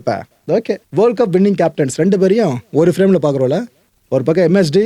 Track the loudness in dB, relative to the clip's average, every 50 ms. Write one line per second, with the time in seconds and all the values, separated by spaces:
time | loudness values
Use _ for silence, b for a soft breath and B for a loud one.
0 | -2 -4 -6 -6 -8 -14 _ _ _ -4 -4 -2 -2 -4 -8 -8 _ -6 -2 0
1 | 0 0 2 0 -2 0 2 2 2 2 2 0 -2 -2 -2 -2 -4 -4 -2 -2
2 | 0 0 2 2 2 2 2 0 0 -2 -2 -6 -8 _ 0 0 2 2 2 2
3 | 2 2 2 2 0 0 -2 0 -2 -2 -2 -4 -6 -8 _ _ _ _ _ _
4 | _ -4 -4 -2 0 0 0 2 2 2 2 2 2 2 0 0 0